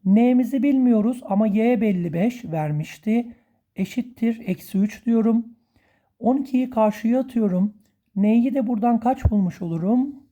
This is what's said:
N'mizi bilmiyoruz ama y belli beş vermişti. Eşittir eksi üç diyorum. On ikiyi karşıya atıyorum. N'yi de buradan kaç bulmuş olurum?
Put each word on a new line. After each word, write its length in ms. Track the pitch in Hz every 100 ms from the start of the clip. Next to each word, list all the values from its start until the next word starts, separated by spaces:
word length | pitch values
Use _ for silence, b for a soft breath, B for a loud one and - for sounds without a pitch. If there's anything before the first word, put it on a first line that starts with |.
N'mizi 580 | 190 208 240 254 247 269
bilmiyoruz 580 | 285 269 247 220 214 247
ama 220 | - 196 220
y 340 | 202 226 240
belli 320 | 214 185 170
beş 320 | 165 220 240
vermişti. 880 | - 160 151 151 156 - 214 233 240 B B B _ -
Eşittir 640 | 190 - - - 226 226 -
eksi 320 | 180 - 190
üç 280 | 208 - -
diyorum. 400 | 226 226 226 226 - _ _ _ _ _ _
On 180 | 233 269
ikiyi 340 | 269 254 254
karşıya 500 | 226 214 208 226 247
atıyorum. 540 | 262 233 208 180 208 - _ _ _ 196
N'yi 380 | 208 226 254
de 120 | 269 233
buradan 340 | 233 240 233
kaç 300 | 233 269 -
bulmuş 320 | 208 180 -
olurum? 540 | 170 165 180 247 277 277 _